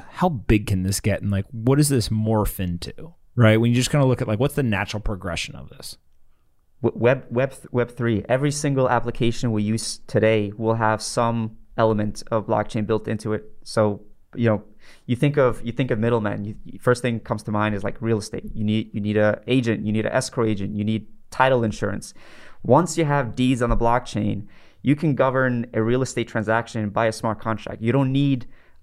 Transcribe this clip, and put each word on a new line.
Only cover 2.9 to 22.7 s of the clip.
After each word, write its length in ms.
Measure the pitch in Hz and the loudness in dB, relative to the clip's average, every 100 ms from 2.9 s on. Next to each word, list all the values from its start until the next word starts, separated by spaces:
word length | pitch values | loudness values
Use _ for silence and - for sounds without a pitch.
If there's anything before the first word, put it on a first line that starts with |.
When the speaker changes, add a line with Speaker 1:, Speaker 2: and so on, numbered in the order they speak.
| - 80 - - - | -14 -16 -20 -10 4
Speaker 1:
right? 220 | 110 110 | 6 6
When 140 | 117 | 4
you 40 | 120 | 2
just 140 | 123 | 2
kinda 160 | 147 131 | 2 2
look 160 | 120 | 2
at, 60 | 113 | 0
like, 120 | 107 | 0
what's 140 | 139 | 0
the 80 | - | 0
natural 400 | 127 98 104 107 | 0 0 -2 -4
progression 540 | - 98 90 85 - - | -4 -4 -6 -6 -8 -12
of 140 | 69 | -16
this? 280 | - - - _ _ - _ _ _ _ - | -16 -16 -18 _ _ -20 _ _ _ _ -2
Speaker 2:
W-, 180 | 117 - | -2 2
web, 240 | 117 131 - | 2 2 0
web 180 | 117 135 | -2 -2
th-, 220 | - - | -4 -6
Web 180 | 123 117 | -2 -2
three, 340 | - 117 104 - | -2 0 0 0
every 220 | 127 147 | 0 0
single 360 | 143 147 135 131 | 0 -2 2 2
application 640 | 120 117 - 117 113 123 | 2 0 0 0 2 0
we 120 | 107 | 0
use 380 | 104 110 - - - | 0 -2 -4 -10 -2
today 480 | 110 107 110 104 107 | 2 4 4 0 -2
will 200 | 113 113 | -2 2
have 260 | 110 110 | 2 0
some 560 | - - 117 117 110 - - - | -2 0 0 0 -4 -8 -14 0
element 440 | 113 107 104 - - | 2 2 -2 -6 -4
of 160 | 110 101 | -4 0
blockchain 400 | 110 107 117 107 | -2 0 -4 -2
built 220 | 110 113 | -2 -2
into 260 | 110 110 | -6 -4
it. 180 | 107 - - | -6 -6 -18
So, 400 | - - 107 101 - - _ - | -6 2 2 0 -10 -20 _ 0
you 140 | 117 | 2
know, 140 | 104 - - - - - | 2 -2 -20 -20 -20 -6
you 80 | 120 | 0
think 220 | 147 147 | 2 4
of, 280 | 127 - 117 | 4 2 -6
you 60 | |
think 180 | 113 127 | -4 -2
of 80 | 117 | 0
middlemen. 480 | 117 117 104 107 104 | 2 0 0 -4 -8
You, 100 | - | -10
you, 140 | - - | -14 -6
first 240 | - 123 | 0 2
thing 180 | 127 113 | 0 -4
comes 200 | - 107 | -4 -6
to 80 | - | -2
mind 220 | 107 107 | 0 0
is, 100 | 101 | 0
like, 160 | 98 - | -4 -4
real 160 | 113 110 | 0 0
estate. 320 | - 98 107 | -2 -8 -8
You 100 | 117 | -4
need, 300 | 107 110 - | 0 0 -2
you 80 | 110 | -4
need 160 | 104 107 | 0 2
a 240 | 107 - - | 2 2 2
agent, 360 | 131 117 107 | 2 2 0
you 80 | 107 | 0
need 140 | 107 107 | 0 0
an 60 | |
escrow 340 | - - - 110 | 0 -2 -2 0
agent, 300 | 104 98 107 | 0 -4 -4
you 80 | |
need 240 | 104 110 - - - | -2 -2 -4 -18 -14
title 320 | - 131 131 | 2 4 4
insurance. 500 | 113 - 101 101 - - - - - - | 0 -2 -4 -4 -10 -18 -20 -20 -18 -10
Once 340 | - | 4